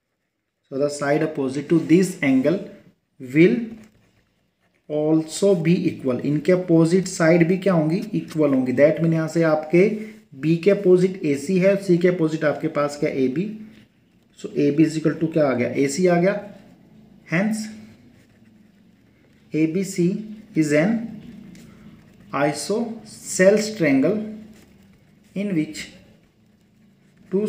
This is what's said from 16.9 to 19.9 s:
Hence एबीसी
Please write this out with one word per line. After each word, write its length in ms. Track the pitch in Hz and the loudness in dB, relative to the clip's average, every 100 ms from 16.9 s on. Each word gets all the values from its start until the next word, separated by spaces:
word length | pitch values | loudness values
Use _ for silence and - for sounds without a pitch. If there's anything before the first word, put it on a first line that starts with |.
| - - - - | -20 -20 -20 -6
Hence 340 | 165 214 214 - - - - - _ _ _ _ _ _ _ _ _ _ _ _ _ _ | -4 -2 -4 -8 -14 -20 -20 -20 _ _ _ _ _ _ _ _ _ _ _ _ _ _
एबीसी 540 | 151 160 165 185 | -2 -2 -2 -4